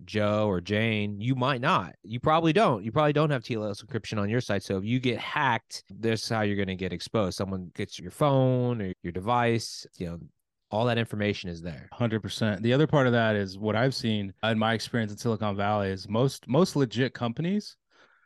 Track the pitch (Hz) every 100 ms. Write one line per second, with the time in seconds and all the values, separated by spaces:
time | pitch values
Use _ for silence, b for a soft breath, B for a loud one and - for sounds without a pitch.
0 | 92 104 104 104 107 90 87 104 113 107
1 | 104 101 117 131 123 131 139 165 85 -
2 | 98 120 156 156 165 160 214 113 110 151
3 | 151 147 156 135 - 113 107 101 - 110
4 | - 110 101 120 - 101 - 98 104 127
5 | 123 110 - 151 139 117 - - - 98
6 | 113 113 - 113 107 101 95 90 92 87
7 | - 113 95 - 95 92 87 - 101 -
8 | 87 - 151 135 131 127 123 117 95 92
9 | 90 87 98 123 120 113 - - - -
10 | 87 85 78 _ _ _ _ 104 120 117
11 | 113 104 104 101 92 85 85 71 - -
12 | 120 110 101 - 110 95 113 131 156 151
13 | 127 120 113 107 95 95 107 107 135 -
14 | 117 107 101 - 110 110 110 113 - 120
15 | 107 101 120 107 107 98 101 107 98 95
16 | 101 110 135 - - 135 185 147 127 113
17 | 131 - 120 117 170 208 - - _ b
18 | b b